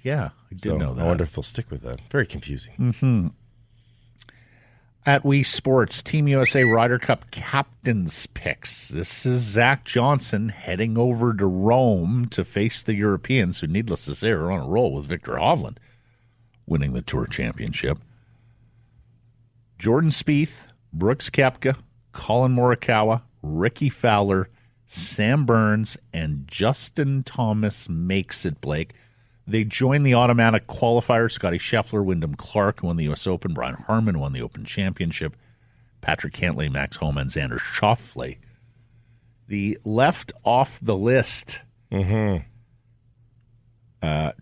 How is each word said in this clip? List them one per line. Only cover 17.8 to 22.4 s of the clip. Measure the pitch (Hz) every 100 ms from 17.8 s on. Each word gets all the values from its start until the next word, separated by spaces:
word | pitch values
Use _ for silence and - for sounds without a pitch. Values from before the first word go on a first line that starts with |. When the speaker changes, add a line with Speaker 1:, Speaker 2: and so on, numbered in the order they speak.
| 65 - - _ _ _ _ _ _ _ _ _ _ _ _ _ _ _ _ -
Speaker 1:
Jordan | 101 135 160
Spieth, | - - 147 151 - - _ _
Brooks | 78 98 139 -
Koepka, | - 131 - 135 135 - _ _
Collin | - - 117